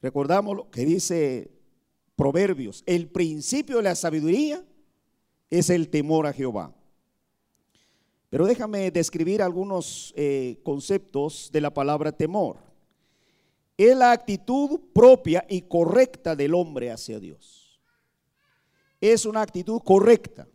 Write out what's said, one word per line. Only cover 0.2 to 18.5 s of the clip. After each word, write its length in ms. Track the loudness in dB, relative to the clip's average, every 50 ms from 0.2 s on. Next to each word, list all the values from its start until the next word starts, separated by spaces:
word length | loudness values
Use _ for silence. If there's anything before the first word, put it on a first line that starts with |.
| 0 0 0 0 0 -2 -6
lo 140 | -8 -10 -12
que 140 | -8 -4 -2
dice 640 | 0 0 -2 -2 -4 -2 -2 -2 -2 -2 -6 -10 -14 _ _ _ _ _ _ _ _ _ _ _ _ _
Proverbios: 680 | -2 -2 0 2 2 0 0 -2 -4 -8 -12 -12 -14 _
"El 220 | -2 -2 -2 -2 -4
principio 680 | -4 -2 -2 -2 -4 -6 -6 -4 -4 -4 -4 -2 -2 0
de 40 | 0
la 120 | 0 -2
sabiduría 680 | -2 -4 -4 -4 -2 0 0 0 0 0 -2 -4 -8 -12 _ _ _ _ _ _ _ _ _ _ _ _ _ _ _ _ _
es 220 | -2 -2 0 0
el 180 | 0 0 -2 -2
temor 380 | -2 -4 -2 0 0 0 0
a 80 | -2 -4
Jehová". 400 | -6 -6 -6 -6 -8 -10 -10 -16 _ _ _ _ _ _ _ _ _ _ _ _ _ _ _ _ _ _ _ _ _ _ _ _ _ _ _ _ _ _ _ -2
Pero 80 | 0 2
déjame 460 | 2 2 0 -2 -6 -6 -4 -4 -2
describir 500 | -2 -2 -4 -2 -4 -4 -2 -2 0 0
algunos, 720 | 0 -2 -2 -4 -6 -6 -6 -8 -8 -8 -14 -16 -16 -14 -8
eh, 460 | -4 -2 -2 -2 -2 -4 -6 -10 -10 _
conceptos 840 | -8 -8 -8 -4 -4 -4 -4 -4 _ _ -6 -6 -6 -8 -12 -20 -6 -4
de 100 | -4 -4
la 100 | -2 -4
palabra 400 | -2 -2 -2 -2 -2 -2 -6 -4
temor. 460 | -4 -6 -4 -2 -2 -4 -4 -6 -12 -20 _ _ _ _ _ _ _ _ _ _ _ _ _ _ _ _ _ _ _ _ _ _ 4
Es 180 | 6 6 6
la 160 | 6 6 4 4
actitud 680 | 2 0 -6 -8 -8 -4 -4 -2 -2 -2 -2 -4 -8 -10 _ _
propia 540 | 8 10 10 10 8 6 -2 -2 -2 -2 -4
y 140 | -6 -8 -6
correcta 760 | -2 0 0 0 2 4 2 2 2 0 -10 _ -6 -4
del 160 | -2 -2 0 0
hombre 380 | 0 -2 -2 -6 -10 -8 -8
hacia 280 | -10 -12 -12 -14 -14 -14
Dios. 600 | -14 -16 -20 _ _ -20 _ _ _ _ _ _ _ _ _ _ _ _ _ _ _ _ _ _ _ _